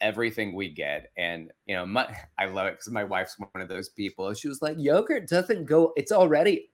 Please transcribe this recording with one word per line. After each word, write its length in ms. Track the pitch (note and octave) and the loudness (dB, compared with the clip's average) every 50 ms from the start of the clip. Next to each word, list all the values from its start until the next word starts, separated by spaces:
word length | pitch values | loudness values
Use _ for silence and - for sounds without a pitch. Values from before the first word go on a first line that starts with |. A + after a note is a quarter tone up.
everything 520 | G#2 G#2+ G#2 A2+ A#2 A2+ G#2+ A2+ G#2+ G2+ F2 | -2 -2 0 0 -2 -2 -2 -4 -4 -4 -4
we 160 | F#2+ G2 F2+ | -6 -8 -8
get. 420 | D2+ D#2 D2 C#2+ D2 D2+ D2 - _ F2+ | -6 -6 -6 -4 -4 -6 -8 -10 _ -6
And, 340 | F2 E2+ E2+ E2 D#2+ D#2+ - _ _ | -4 -4 -4 -6 -10 -14 -18 _ _
you 80 | - G2 | -6 -6
know, 100 | F2+ F2+ | -4 -4
my, 280 | F#2 G#2 B2 - - A2 - - - _ - | -2 -2 -2 -2 -2 -6 -12 -16 -14 _ -6
I 80 | G2 | -4
love 220 | F#2+ F#2+ G2 F#2+ G2 | -4 -2 -2 -2 -4
it 100 | - - | -4 -6
'cause 120 | - G#2+ | -10 -8
my 140 | A#2 G#2+ G#2 | -6 -4 -4
wife's 340 | G2 F#2+ F#2 F#2+ - - - | -2 -2 -2 -4 -4 -8 -12
one 220 | G2 G2 _ F#2+ | -14 -12 _ -12
of 80 | F#2 F2 | -10 -8
those 200 | F#2 F2+ F#2+ - | -8 -8 -10 -10
people. 440 | - - G2+ F#2+ - - F#2+ G2 G#2+ | -10 -8 -8 -8 -6 -6 -6 -6 -6
She 140 | - - D3 | -6 -6 -8
was 120 | C#3 C3+ | -6 -4
like, 140 | D#3 D3+ D#3 D#3+ | -4 -4 -4 0
"Yogurt 500 | C#3+ C#3+ D3+ F#3+ A3 - D#4+ A#3+ F3 - | 2 4 4 4 4 2 0 -2 0 0
doesn't 380 | E3+ F3+ F3+ - A3+ F#3 D#3+ | 0 0 2 2 -2 -2 0
go, 280 | B2 D3+ D#3+ E3 D#3+ - | 4 6 6 6 6 4
it's 160 | D3 - - | 0 -2 2
already 580 | G#3+ G3 F#3 D#3+ D3+ D3 E3+ G3+ F#3 - - - | 6 6 6 6 6 6 6 4 4 2 -2 -6